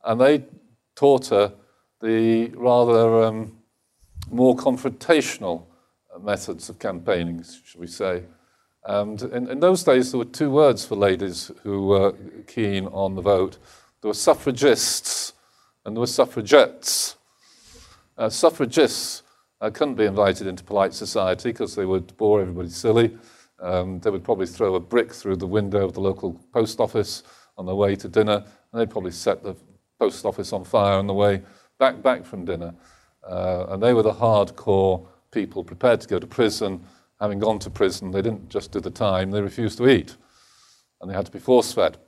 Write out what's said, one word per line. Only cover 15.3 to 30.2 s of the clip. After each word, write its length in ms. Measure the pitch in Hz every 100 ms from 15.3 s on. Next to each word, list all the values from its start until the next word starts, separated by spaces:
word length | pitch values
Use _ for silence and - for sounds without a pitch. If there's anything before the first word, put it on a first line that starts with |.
| _ _ _ _ _
and 120 | 110 110
there 40 |
were 60 | 123
suffragettes. 1080 | - 127 - 127 - - - - - - - _ _ _ _ _ - - _ _ -
Uh, 120 | 113
suffragists, 960 | - 165 165 123 156 131 - - - _ _ _ _
uh, 100 | 107
couldn't 260 | 104 147 123
be 80 |
invited 420 | 104 98 98 92 95
into 160 | 92
polite 320 | 87 101 95
society 580 | - 101 113 92 90 123
'cause 220 | 117 104
they 100 | -
would 320 | 95 92 87 _
bore 240 | 107 104
everybody 280 | 92 87 87
silly. 500 | - 117 107 113 - - _ _ _
Um, 420 | 90 92 92 92
they 100 | 107
would 120 | 98
probably 240 | 123 104 87
throw 280 | 85 104
a 60 | 92
brick 320 | 85 120 -
through 240 | - 101 92
the 100 | 90
window 380 | 104 101 101
of 100 | 95
the 60 | 90
local 340 | 98 95 95 85 _
post 260 | 120 110 -
office 440 | 110 113 101 - _ _ _ -
on 100 | 90
their 80 |
way 220 | 98 101 101
to 120 | 101
dinner, 360 | 85 107 104 - _ _
and 100 | 117
they'd 100 | 110
probably 200 | 110 92
set 320 | - - 95
the 140 | 101 92 _ _ _ _
post 280 | 107 -